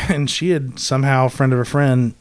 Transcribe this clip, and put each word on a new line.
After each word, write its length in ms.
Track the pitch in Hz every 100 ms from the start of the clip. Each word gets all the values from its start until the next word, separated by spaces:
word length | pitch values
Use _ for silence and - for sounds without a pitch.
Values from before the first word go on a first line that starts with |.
<laughs> 80 | -
and 200 | 147 143
she 220 | - 170
had 300 | 165 135 -
somehow, 460 | - 135 139 131 131
a 40 |
friend 220 | - 135
of 80 | 123
a 40 |
friend, 500 | 120 143 139 127 120 -